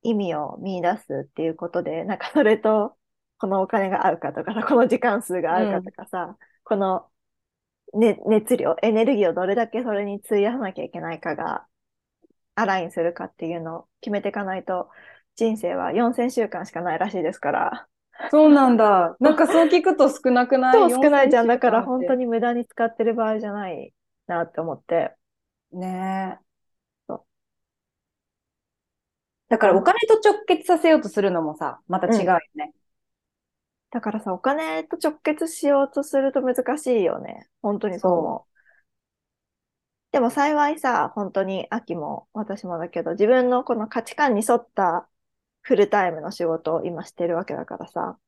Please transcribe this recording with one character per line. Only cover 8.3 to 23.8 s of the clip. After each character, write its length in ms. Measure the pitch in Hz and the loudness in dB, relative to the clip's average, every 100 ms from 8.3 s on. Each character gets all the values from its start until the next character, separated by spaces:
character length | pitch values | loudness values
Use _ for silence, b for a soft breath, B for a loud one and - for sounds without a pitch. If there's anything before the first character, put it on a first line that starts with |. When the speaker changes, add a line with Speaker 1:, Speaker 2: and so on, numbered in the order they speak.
| 214 214 247 | 0 2 2
Speaker 1:
量、 200 | - - | 2 0
エ 100 | 220 | 0
ネ 120 | 214 | 2
ル 120 | 226 233 | 2 2
ギ 100 | 185 | 2
ー 40 | |
を 40 | |
ど 120 | 170 185 | 0 -2
れ 80 | |
だ 120 | 202 226 | -2 -2
け 160 | 220 | -4
そ 100 | 240 | -4
れ 120 | 202 | -4
に 160 | 202 202 | -6 -10
費 180 | - 208 | -2 0
や 100 | 208 | 0
さ 60 | 247 | -2
な 140 | 196 | -8
き 80 | - | -10
ゃ 40 | |
い 60 | - | -12
け 100 | 170 | -10
な 120 | 165 | -12
い 60 | 160 | -10
か 140 | 170 | -8
が、 320 | 147 165 - _ _ _ _ _ _ _ _ _ | -6 -6 -8 _ _ _ _ _ _ _ _ _
ア 120 | - 214 | -4 -2
ラ 140 | 190 | -2
イ 60 | 170 | -4
ン 40 | |
す 100 | - | -4
る 120 | 170 | -4
か 100 | 170 | -4
っ 100 | 185 | -14
て 120 | _ 165 | _ -10
い 100 | 170 | -8
う 40 | |
の 180 | 160 165 | -10 -12
を 100 | _ _ | _ _
決 100 | - | -6
め 100 | 202 | -4
て 80 | 202 | -4
い 40 | |
か 120 | 202 | -6
な 120 | 190 190 | -6 -8
い 60 | |
と、 260 | 175 180 - b b b _ - | -6 -6 -6 b b b _ -4
人 200 | 226 220 | -2 -2
生 180 | 175 | -4
は 180 | 180 180 | -4 -2
四 200 | 175 240 | 0 0
千 180 | 254 247 | 0 -2
週 180 | 247 220 | -2 -4
間 180 | 175 190 | -6 -10
し 40 | |
か 100 | 165 | -8
な 120 | 175 | -6
い 40 | 160 | -4
ら 120 | 196 | -4
し 80 | 214 | -2
い 40 | |
で 100 | 220 | -4
す 60 | - | -4
か 140 | 143 | -2
ら。 360 | - - - - _ _ B B | -2 -2 -6 -16 _ _ B B
Speaker 2:
そ 180 | 302 311 | 6 8
う 40 | |
な 160 | 285 262 | 8 8
ん 80 | 233 | 6
だ。 400 | 214 190 170 - | 6 6 2 4
な 120 | 285 | 4
ん 60 | 311 | 4
か 100 | 330 | 4
そ 180 | 320 | 4
う 40 | 320 | 6
聞 140 | 359 | 4
く 140 | 381 370 | 4 4
と 140 | 294 | 4
少 200 | - 262 | 4 0
な 160 | 247 247 | 2 2
く 120 | 262 | 2
な 140 | 262 | 6
い？ 20 | |
Speaker 1:
超 160 | 466 359 | 6 6
少 200 | 254 285 | 4 4
な 140 | 285 | 6
い 60 | 269 | 6
じ 60 | 247 | 4
ゃ 40 | |
ん。 40 | 233 | 4
Speaker 2:
四 60 | |
千 60 | 247 | 2
週 0 | |
間 0 | |
っ 0 | |
て。 0 | |
Speaker 1:
だ 0 | |
か 120 | 247 | 2
ら 120 | 226 | 2
本 220 | 262 254 | 0 -4
当 100 | 262 | -2
に 120 | 254 247 | -2 0
無 120 | 226 | -2
駄 140 | 240 | 0
に 140 | 240 233 | -2 -6
使 180 | - | -4
っ 100 | 226 | -4
て 80 | 226 | 0
る 120 | 226 | -2
場 160 | 226 220 | 0 -2
合 100 | 214 | -2
じ 60 | 214 | -6
ゃ 60 | |
な 180 | 202 190 | -8 -8
い 240 | 160 | -10